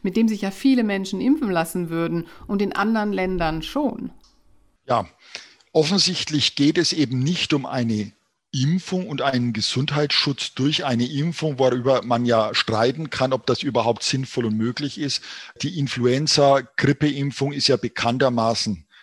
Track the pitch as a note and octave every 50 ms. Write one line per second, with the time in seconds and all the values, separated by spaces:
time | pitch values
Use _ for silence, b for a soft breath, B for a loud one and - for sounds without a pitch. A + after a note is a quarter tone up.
0 | - G3 F3+ A3 A3+ A3 A3 G3+ - G3 G3 - - C4+ C4+ B3 A3+ G#3 G3+ F#3+
1 | F#3+ F#3+ - F#3 - B3 C#4+ D#4 D4 G3+ F3+ E3+ E3 E3 - F3+ F3 E3 E3 E3
2 | E3 E3 E3 E3+ E3 B B B B - G#3 G3 G#3 G3 - - G3+ A3 A3+ A3
3 | G#3 G#3 G3+ F#3+ F#3 F#3 F#3 F3+ E3+ D#3+ D#3+ D#3+ D#3+ - - C4+ D4+ - - -
4 | - - - - _ _ _ _ _ _ _ _ _ _ _ _ _ C3+ B2 A2+
5 | F#2+ - - B B B B B B B B B B B - D#3+ D#3 D3 G3 G3
6 | - F3+ F3+ - - - D3+ D3 - - - - C#3+ D3 D#3+ F3 E3 - - D#3+
7 | D3 A2+ B2+ B2+ B2+ D3+ F3+ E3 - - D#3+ C#3+ B2+ - - C3 A#2+ A#2 A2 G#2+
8 | G#2 G#2 - _ _ _ _ _ _ _ - C3+ C3 C#3+ E3+ F#3+ - - F#3 F#3
9 | F#3 - D3+ C3 C3 C#3 C3 B2 A#2+ A#2+ A2 G#2+ G#2+ - - B2+ D3 D3 D3 D3
10 | D3 C#3+ - - - D3 C#3 - - - - - C3 C#3+ D#3 - - C#3 B2 A#2
11 | B2 B2 D3 C#3 D3 E3+ D#3 - D#3 D#3 C#3+ B2 C3+ B2+ B2 B2+ A#2+ C3+ C3 B2
12 | - A#2+ B2+ A#2+ B2 A#2+ A#2 A2+ G#2+ G#2 G#2+ - - - A2 G#2+ A#2 B2+ C3+ D#3
13 | D#3+ C#3 - - C3 C3 C3+ B2 - - B2 - - C#3+ A2 A#2+ A2 A#2 A#2 -
14 | - - - C3 C3+ - - C3 A#2 A2 G#2+ A2 A2 A#2+ B2 - D3 C#3 - -
15 | D3+ C#3 - - B B B B B B B - - C#3+ F3+ E3 C#3 B2 - B2+
16 | A#2+ B2 B2 C3+ D#3 D3+ - - C#3+ C#3 C#3 C#3 B2+ - _ - - C3+ C#3 -
17 | D#3 D3+ C3+ C#3+ C#3 C#3+ B2+ - C#3 C#3+ C#3+ C#3+ - - C3+ A#2 - A#2 - -
18 | - A#2 A#2+ B2+ C#3+ C3 B2 A#2 A2 A2+ A#2 A2 - A2+ G2+ E2 - b b b